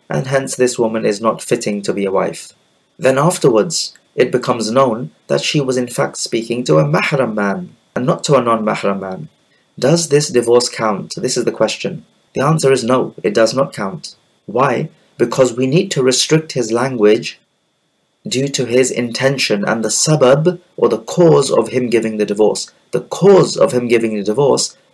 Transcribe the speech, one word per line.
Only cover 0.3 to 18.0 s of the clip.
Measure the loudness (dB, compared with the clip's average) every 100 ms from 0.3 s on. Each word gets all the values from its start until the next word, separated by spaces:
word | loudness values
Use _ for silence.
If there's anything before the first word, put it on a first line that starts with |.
| -2 -2 0
this | 0 2
woman | -2 0 -2
is | 0
not | -2 -2
fitting | -4 -2 -2 -4
to | -4
be | -4 -2
a |
wife. | -2 -2 -6 -16 _ _ _ _ -2 0
Then | 2
afterwards, | 2 2 2 2 0 -4 -8 -12 _ -2
it | 0
becomes | 0 -2 -4 0
known | 2 2 0 -8 -14 -4
that | -2 0
she | 0
was | 0 -2
in | -4
fact | -4 -4 -6
speaking | -6 -4 -4 -6 2
to | 2
a |
mahram | 2 0 0 0 -2 -2
man | -2 -4 -8 -16 _ -4
and | -2
not | -2 2
to | 2
a |
non-mahram | 2 0 0 -2 -2 -4
man. | -8 -12 -14 _ _ _ _ -2
Does | 2 2 2
this | 0 2
divorce | 0 4 2 2
count? | -2 -2 -2 -6 -6
This | -4 -2
is | -4
the | 0
question. | -2 -2 -8 -8 -16 _ _
The | -2
answer | 0 2 2
is | 2
no, | 2 0 -2 -4
it | -2
does | 2 2
not | 0 -4
count. | -4 -8 -8 -16 -20 _ _ -6
Why? | -2 0 -2 -6 -10 _ -4
Because | -2 2 0
we | 2 0
need | 0 0
to | 0
restrict | 2 0 2 0 0
his | -6 -2
language | -2 -2 2 2 2 -2 -14 _ _ _ _ _ _